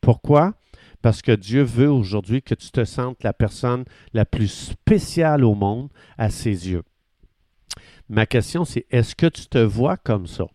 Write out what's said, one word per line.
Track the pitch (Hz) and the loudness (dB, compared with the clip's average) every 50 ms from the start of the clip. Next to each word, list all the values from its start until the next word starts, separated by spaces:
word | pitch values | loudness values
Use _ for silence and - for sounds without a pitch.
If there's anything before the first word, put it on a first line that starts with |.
Pourquoi ? | - - 117 - _ - 143 147 160 190 220 _ _ _ - - _ - _ - - | 4 2 2 2 _ 2 4 4 4 2 -2 _ _ _ -20 -20 _ -20 _ 0 0
Parce | 120 107 - | 0 0 2
que | - - 117 | 2 0 0
Dieu | 101 92 98 117 139 | 0 0 -2 0 0
veut | 143 120 113 117 135 147 | 0 0 2 2 2 4
aujourd'hui | 143 131 107 92 101 104 95 92 113 135 | 4 2 0 -2 -4 -6 -4 -2 -4 -4
que | - - 113 | -2 -4 -6
tu | - - - | -6 -6 -8
te | - 131 120 | -4 -4 -4
sentes | - - - 123 127 127 _ - | -4 -4 -6 -6 -6 -8 _ -6
la | 110 95 | -6 -2
personne | _ 117 101 - - - 123 123 127 127 - _ _ _ - - | _ -2 -4 -2 -4 -2 -2 -2 -2 -6 -12 _ _ _ -6 0
la | 113 104 | 0 0
plus | - - - 110 | 0 0 -2 -2
spéciale | 98 - - - - - - _ - 220 196 - - - 170 165 156 151 147 131 | -2 -4 -8 -12 -14 -14 -4 _ 4 4 4 2 -2 -2 0 2 2 4 4 4
au | 113 104 | 4 2
monde | 101 98 98 104 120 135 143 _ _ - _ _ | 2 0 -2 -4 -4 -10 -12 _ _ -20 _ _
à | - 117 107 | -4 -4 -2
ses | - - - 117 101 90 82 92 | -2 -2 -4 -4 -4 -4 -4 -4
yeux. | 90 85 85 _ _ _ _ _ _ _ _ _ _ _ _ _ _ _ _ _ - - _ - _ _ - _ | -4 -4 -6 _ _ _ _ _ _ _ _ _ _ _ _ _ _ _ _ _ -20 -20 _ -20 _ _ -16 _
Ma | 107 110 110 | 0 0 0
question, | - - 123 107 - - 170 175 | 2 0 0 0 0 -4 -4 -4
c'est, | - - 120 - _ | -4 -4 -8 -6 _
est-ce | - 123 113 - - | 0 0 0 0 0
que | - 165 | 0 0
tu | 165 - - - | 0 0 -2 -16
te | _ - 135 | _ 2 2
vois | 113 107 101 113 123 151 185 | 2 2 2 0 0 0 -2
comme | - _ - 113 101 90 | -2 _ -2 -2 -2 -2
ça ? | 82 - - 87 82 | -8 -8 -8 -8 -8